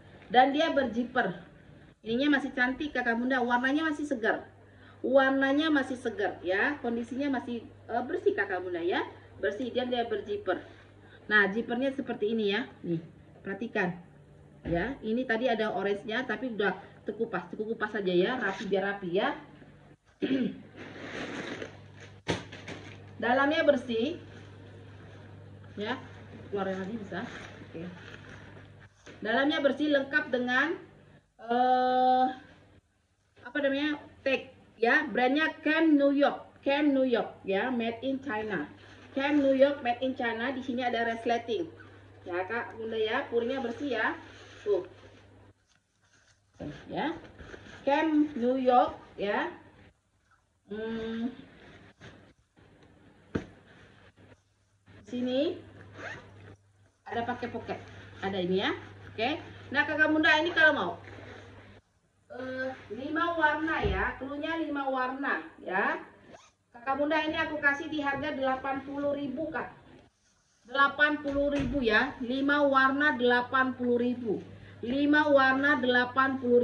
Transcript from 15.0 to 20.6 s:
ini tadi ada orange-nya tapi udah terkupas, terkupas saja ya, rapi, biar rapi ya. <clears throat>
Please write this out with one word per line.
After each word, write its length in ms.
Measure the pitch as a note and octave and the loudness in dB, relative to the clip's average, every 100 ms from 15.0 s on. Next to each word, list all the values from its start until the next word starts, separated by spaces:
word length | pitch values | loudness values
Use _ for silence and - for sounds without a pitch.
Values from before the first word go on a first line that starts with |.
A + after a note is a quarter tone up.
ini 240 | A3 A#3 B3+ | -4 -2 0
tadi 240 | A3+ B3+ | 0 2
ada 240 | A3 G#3+ - | 2 0 0
orange-nya 480 | G3 G3+ - A#3 | -2 -2 -4 -4
tapi 320 | C4 G#3+ C4 G#3 | -4 -4 -4 -2
udah 160 | G3+ - - - | 0 -2 -8 -14
terkupas, 480 | - G#3+ A3+ F3+ - | -8 -6 -4 -4 -6
terkupas 480 | G3 G#3+ A3 G3+ A3 | -6 -6 -4 -4 -2
saja 100 | F#3 F3+ | 2 4
ya, 240 | G3 B3+ | 4 0
rapi, 240 | G3+ F#3+ | -4 -4
biar 320 | G3 G3 G3 G3+ | -2 0 0 -4
rapi 140 | F3+ | -2
ya. 240 | F#3 C4 - - - - - - - _ - | 0 0 -2 -10 -20 -20 -20 -20 -20 _ -6
<clears throat> 400 | - C4 G#3+ - | -2 0 0 -4